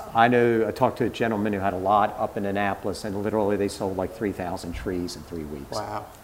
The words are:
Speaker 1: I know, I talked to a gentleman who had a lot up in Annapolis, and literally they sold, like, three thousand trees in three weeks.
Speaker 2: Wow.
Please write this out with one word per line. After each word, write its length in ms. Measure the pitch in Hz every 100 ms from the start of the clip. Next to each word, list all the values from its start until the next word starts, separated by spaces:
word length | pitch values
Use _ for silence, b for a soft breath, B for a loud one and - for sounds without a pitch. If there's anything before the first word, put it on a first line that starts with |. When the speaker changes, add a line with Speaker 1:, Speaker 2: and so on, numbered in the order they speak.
| - 117
Speaker 1:
I 140 | 117
know, 360 | 123 120 117 110
I 40 |
talked 260 | - 123 -
to 60 | 117
a 40 |
gentleman 420 | - 120 110 104
who 60 | 98
had 140 | 98
a 40 | 90
lot 380 | 95 104 104 -
up 200 | 110 -
in 80 | 101
Annapolis, 580 | 101 101 98 107 87
and 180 | 110 98
literally 340 | 101 107 101 104
they 100 | 101
sold, 300 | - 101 92
like, 180 | 92 -
three 160 | 107
thousand 400 | 92 90 95 85
trees 460 | 85 - 90 87 82
in 40 |
three 200 | 76 85
weeks. 320 | 76 73 69 110
Speaker 2:
Wow. 300 | 104 107 - -